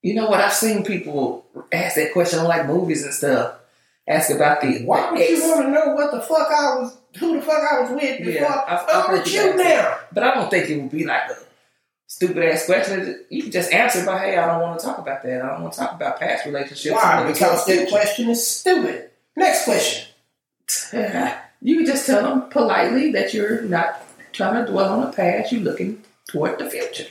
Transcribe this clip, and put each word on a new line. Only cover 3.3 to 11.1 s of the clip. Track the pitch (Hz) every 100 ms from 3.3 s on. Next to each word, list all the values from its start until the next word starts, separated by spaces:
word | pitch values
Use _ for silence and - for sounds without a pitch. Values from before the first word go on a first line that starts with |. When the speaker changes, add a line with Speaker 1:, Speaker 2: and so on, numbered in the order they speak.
| 127 - - _ _ _ _ -
Speaker 1:
Ask | 156 -
about | 139 147 147
the | 139 - 120
Speaker 2:
Why | - -
would | 339
you | 508 320
Speaker 1:
ex. | 330
Speaker 2:
wanna | 311 269
know | 294 302 269
what | 294
the | 240
fuck | - 320 311
I | 302 285 254
was, | 240 - _ -
who | 330 311
the |
fuck | - 302
I | 294 277
was | 247
with | 269 277 -
before? | 175
Speaker 1:
Yeah, | 160 285 - -
I've, | 175
I've | - -
Speaker 2:
I'm | 370
Speaker 1:
heard | 381
Speaker 2:
with | -
Speaker 1:
you | 392
Speaker 2:
you | 381
Speaker 1:
ask | 370
that. | 359 294 -
Speaker 2:
now. | - -
Speaker 1:
But | - 247
I | 262
don't | 190
think | 185 151
it | 151
would | 131
be, | 151
like, | 160